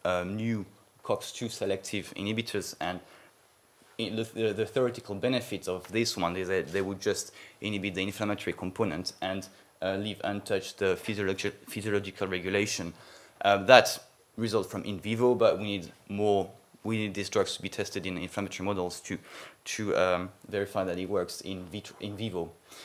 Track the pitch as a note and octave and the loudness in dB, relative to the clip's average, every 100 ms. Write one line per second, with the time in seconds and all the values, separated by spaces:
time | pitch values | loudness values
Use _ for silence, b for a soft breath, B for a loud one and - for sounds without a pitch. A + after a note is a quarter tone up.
0 | - F2+ F2+ G#2 A2+ A2 F#2+ - - _ | 0 0 0 -2 0 -2 -4 -14 -20 _
1 | - A2 - - A#2 - - G2 - G#2 | -2 -2 -4 -8 -8 -2 -2 -2 -2 -6
2 | - - G2 A2 A2+ G#2 F2 - F2 F2+ | -6 -6 -2 -2 -2 -4 -6 -4 -4 -4
3 | B B B _ _ _ _ _ - - | B B B _ _ _ _ _ -16 -8
4 | A2 A2 A2 A2+ A2 G2+ G#2+ - B2+ A#2 | -4 -4 -4 -2 0 0 0 2 0 0
5 | - G2 B2 B2+ A#2+ G2 - F#2 - G#2+ | -8 -2 0 0 -2 -6 -4 -6 -2 0
6 | A#2 - F2 F2+ F2+ F#2+ D2+ F2+ F#2+ G2 | 0 0 -2 0 0 0 0 0 -2 -2
7 | G#2 G2 - B B B G#2 G#2 G2 F2+ | 0 0 -4 B B B -4 -2 -2 -2
8 | G2 - G#2 G2+ - E2+ F2+ - G#2+ D#2 | -2 -2 -2 -2 -4 -4 -4 -2 -2 -2
9 | F#2 - F#2+ G2 F#2+ B B _ F#2 G2 | -6 -6 -6 -6 -8 B B _ -2 -2
10 | G#2 G2+ - G2+ - G2 - - G2 F2+ | -4 -4 -4 -4 0 -2 -2 0 2 2
11 | - G#2 G2 F#2+ G#2 - - - G#2 G#2 | 0 0 0 0 -2 -6 -8 -6 0 0
12 | F#2+ - F#2+ F#2 F2+ G2+ G#2+ - F2 B | 0 -4 -2 -2 0 2 2 -2 -6 B
13 | B B B - G2 G2+ F#2+ B2+ - - | B B B 0 4 6 12 12 12 4
14 | - _ _ - A2+ G#2 F#2 G2 - G2 | -10 _ _ -6 0 0 0 -4 -6 -6
15 | G2+ A2+ B2 B2 A2+ F2+ G#2 G2+ E2+ - | -2 4 4 8 6 4 0 -2 -4 -12
16 | - G2+ G#2 G2+ F#2+ - - - G#2+ A2+ | -6 0 4 4 2 -6 -20 -8 -2 0
17 | G#2+ F#2+ G2 G#2+ F#2 - F#2+ - G2+ G2+ | 0 -2 0 2 2 0 -6 -4 -4 -4
18 | F2+ F2+ F2+ - G2 - F#2+ G2 F2+ - | -4 -4 -6 -6 -6 -4 -2 -2 -2 -6
19 | - F2+ B B B B - - G#2 E2+ | -8 -8 B B B B -10 -6 0 2
20 | F#2 F2+ F#2 - - G2+ G2 G#2 F#2 F2 | 4 2 -2 -10 -8 -4 -2 -2 -2 -2
21 | F#2 G2 F2 - - F#2+ F2+ G#2 - - | -2 -2 -2 -6 -8 -8 -8 -10 -12 -10
22 | G#2 G2+ A2 F2 E2 - B B | -10 -6 -6 -4 -6 -10 B B